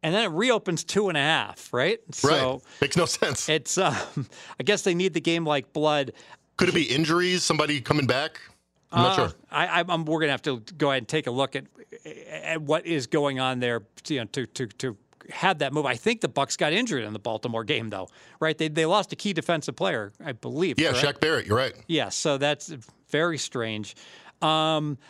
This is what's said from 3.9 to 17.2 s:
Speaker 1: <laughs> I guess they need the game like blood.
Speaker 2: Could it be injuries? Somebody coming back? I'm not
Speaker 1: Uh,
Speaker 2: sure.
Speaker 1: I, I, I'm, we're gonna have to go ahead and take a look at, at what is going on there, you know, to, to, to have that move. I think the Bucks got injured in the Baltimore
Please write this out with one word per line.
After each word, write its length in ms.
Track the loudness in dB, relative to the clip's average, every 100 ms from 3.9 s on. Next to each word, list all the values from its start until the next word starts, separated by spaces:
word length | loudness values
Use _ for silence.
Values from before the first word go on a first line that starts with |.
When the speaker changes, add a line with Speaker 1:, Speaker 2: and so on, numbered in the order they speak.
| 0 -6 -8
Speaker 1:
<laughs> 100 | -8 -12 -20 -4
I 60 |
guess 200 | 0 2
they 100 | 2 2
need 180 | 0
the 60 | 0
game 260 | 0 0 2
like 280 | 0 -2
blood. 400 | 0 2 2 0 -6 -20 -20 _ 0
Speaker 2:
Could 140 | 2
it 40 |
be 100 | 4
injuries? 600 | 2 2 2 2 2 0
Somebody 380 | 2 2 2 0
coming 260 | 2 2 4
back? 320 | 2 0 -8 -20 _ _ _ _
I'm 100 | 2
not 80 | 4
Speaker 1:
Uh, 160 | 4 0
Speaker 2:
sure. 100 | -2 _
Speaker 1:
I, 160 | -2 0
I, 160 | 0 0
I'm, 160 | -2 0
we're 160 | 0
gonna 100 | 2
have 100 | 0
to 180 | -2 -6 -8 0
go 140 | 2
ahead 80 | 2
and 80 | 0
take 180 | -4 -2
a 40 |
look 260 | -2 -2 -4
at, 80 | -10 -20 -20 -18 -18
at 560 | -18 -14 -12 -6 -6
what 240 | 0 0 0
is 220 | -2 0
going 340 | 2 2 0
on 180 | 0 0
there, 240 | 0 -2 -4 -16 -4
you 120 | -4
know, 60 | -2
to, 180 | -6 -6
to, 220 | -6 -8
to 280 | -6 -8 -8 _ _ -16
have 280 | 0 2 2
that 140 | 0
move. 120 | 0 -2
I 100 | 0
think 260 | 0 0
the 80 | -2
Bucks 260 | 0 -2 0
got 160 | 0
injured 320 | 2 0 -4
in 80 | -4
the 80 |
Baltimore 460 | -6